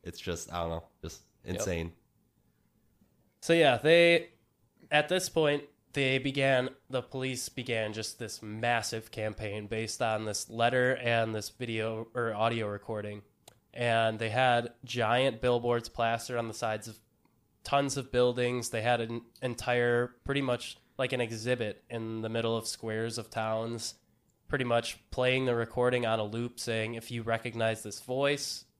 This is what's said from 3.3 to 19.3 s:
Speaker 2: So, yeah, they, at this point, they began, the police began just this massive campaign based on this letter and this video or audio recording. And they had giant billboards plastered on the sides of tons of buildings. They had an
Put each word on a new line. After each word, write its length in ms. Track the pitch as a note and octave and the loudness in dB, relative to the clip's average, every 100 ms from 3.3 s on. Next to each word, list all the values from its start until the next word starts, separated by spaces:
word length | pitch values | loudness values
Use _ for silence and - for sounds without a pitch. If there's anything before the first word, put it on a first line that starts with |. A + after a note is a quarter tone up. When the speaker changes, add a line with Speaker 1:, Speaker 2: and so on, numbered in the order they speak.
| _ | _
Speaker 2:
So, 120 | - | 2
yeah, 240 | E3+ D3 A#2 | 6 6 6
they, 520 | D3+ E3+ E3+ E3+ E3+ _ _ _ _ _ - | 6 8 8 6 2 _ _ _ _ _ 0
at 180 | D3+ D3+ | 0 2
this 200 | F#3 F3 | 0 0
point, 340 | - D3+ C#3+ - _ _ | 0 2 0 -4 _ _
they 240 | - C3+ C3 | -2 0 0
began, 520 | C3+ C#3 C3+ C3 B2+ - _ | 0 0 2 4 0 -6 _
the 120 | C3 | -6
police 480 | A#2+ C3+ C3 B2 - | -4 -6 -4 -4 -8
began 440 | - B2 A2+ A2 | -8 -4 -2 -2
just 260 | G#2+ G#2+ - | -4 -8 -8
this 220 | A2+ - | -10 -10
massive 720 | G#2+ G#2+ A#2 A#2+ A2 A2 A2 | -10 -2 2 2 0 -6 -8
campaign 560 | - G#2+ G#2 A2 G#2 G#2 | -4 -4 -4 -6 -6 -6
based 340 | A2+ A2+ - | -4 -4 -2
on 240 | A#2 G#2+ A2 | 0 0 -2
this 240 | G2+ - | -6 2
letter 460 | A2+ A#2 B2+ B2 C3 | 6 6 6 4 4
and 360 | A#2+ A#2 A2+ | 2 2 2
this 160 | A2 - | -2 -6
video 580 | _ B2 A2 A2 A2 A2+ | _ -4 -2 -2 -4 -6
or 200 | B2 A2+ | -2 -2
audio 340 | G#2+ A2+ A#2 G#2+ | 2 0 2 -2
recording. 540 | G#2 - G#2+ G#2 G#2 - _ - _ _ | -6 -6 -6 -6 -10 -16 _ -20 _ _
And 460 | - A#2+ A2+ A2+ A2 | -4 2 4 2 0
they 100 | A2+ | -2
had 440 | A#2 C3 A#2+ A#2+ - B2 | 2 4 4 0 -10 -8
giant 560 | A#2+ A2 B2 C3+ A#2 | -2 2 4 2 0
billboards 480 | B2 A#2+ A#2+ A#2+ A2+ | 0 2 2 -2 -2
plastered 480 | - A#2 A#2 - B2 | -2 0 0 -4 -4
on 100 | A#2 | -4
the 60 | |
sides 340 | G#2+ A2+ G#2+ A2 | -4 -4 -4 -8
of 120 | A2 _ _ _ _ _ _ | -18 _ _ _ _ _ _
tons 340 | - C#3 C#3+ C#3 | 0 2 2 -4
of 140 | A#2+ | -2
buildings. 580 | B2 B2 B2 B2 B2 A#2 | 2 4 4 0 0 -4
They 120 | A#2 | -2
had 200 | A2+ A#2+ | 0 0
an 220 | A2+ A#2 - | 0 -6 -10